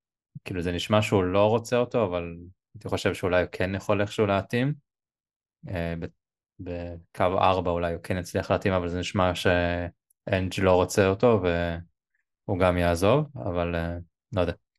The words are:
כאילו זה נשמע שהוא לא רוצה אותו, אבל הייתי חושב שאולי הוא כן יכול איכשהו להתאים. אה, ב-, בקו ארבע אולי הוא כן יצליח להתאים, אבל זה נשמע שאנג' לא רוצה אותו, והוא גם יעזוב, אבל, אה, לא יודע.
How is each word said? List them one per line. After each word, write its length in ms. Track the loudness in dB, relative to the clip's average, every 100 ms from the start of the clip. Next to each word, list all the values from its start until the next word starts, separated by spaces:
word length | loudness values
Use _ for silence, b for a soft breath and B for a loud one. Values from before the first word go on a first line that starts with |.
| _ _ _ -18 -10
כאילו 160 | -6
זה 100 | -4
נשמע 300 | -4 0 0
שהוא 220 | 2 2
לא 260 | 2 4 4
רוצה 280 | 2 0 -2
אותו, 280 | 0 0 0
אבל 300 | -2 -6 -10 -16 -20 _ -14
הייתי 140 | -6
חושב 240 | -2 -2
שאולי 280 | -2 0 2
הוא 80 | 0
כן 240 | -2 -4 -4
יכול 260 | -2 0
איכשהו 240 | 0 0 0
להתאים. 480 | 0 0 -2 -2 -4 _ _ _ _ _ _ _ _ -10
אה, 240 | -6 -4 -6
ב-, 60 | -10 _ _ _ _ -16
בקו 640 | -10 -8 -10 -12 -14 -2 0 2
ארבע 320 | 2 2 0
אולי 220 | -2 -2
הוא 100 | -4
כן 140 | -6 -6
יצליח 340 | -4 -4 0
להתאים, 220 | 0 2
אבל 160 | 0 -2
זה 100 | -4
נשמע 320 | -4 0 0 2
שאנג' 1300 | 2 2 2 -2 -6 -12 _ _ -4 -2 -2 0
לא 140 | 4 4
רוצה 320 | 4 4 2
אותו, 340 | 4 4 4 2 0 -2 -4 -10 _ _ _ _ _ -6
והוא 120 | 0
גם 180 | 2 4
יעזוב, 480 | 2 2 4 2 0 -6
אבל, 400 | -6 -4 -2 -2
אה, 220 | -4 -6 -12 _ -8
לא 80 | -2
יודע. 120 | -2 -4 _